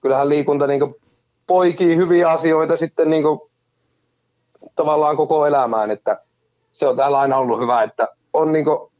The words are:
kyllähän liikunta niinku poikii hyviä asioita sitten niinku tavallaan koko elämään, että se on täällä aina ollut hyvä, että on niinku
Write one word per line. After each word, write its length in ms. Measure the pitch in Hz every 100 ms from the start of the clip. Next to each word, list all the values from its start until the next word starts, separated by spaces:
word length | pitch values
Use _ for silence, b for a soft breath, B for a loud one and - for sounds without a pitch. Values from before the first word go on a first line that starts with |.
kyllähän 280 | 135 135 143
liikunta 380 | 147 143 143 143
niinku 340 | 139 139 - _ _ _ _ -
poikii 500 | 180 180 165 180 165
hyviä 340 | 180 175 170
asioita 460 | 165 165 160 156 165
sitten 340 | 160 - 156
niinku 400 | 160 151 151 - _ _ _ _ _ _ _ _ _ _ _ - -
tavallaan 400 | 151 151 151 156
koko 300 | 151 156 147
elämään, 440 | 143 123 113 107
että 300 | 107 - 101 _ _ _ _ _
se 160 | _ 143
on 80 | 127
täällä 220 | 139 139
aina 200 | 139 135
ollut 220 | 131 113
hyvä, 220 | 120 120
että 260 | 110 - 113 - _
on 200 | 151 160
niinku 400 | 156 147 151 - _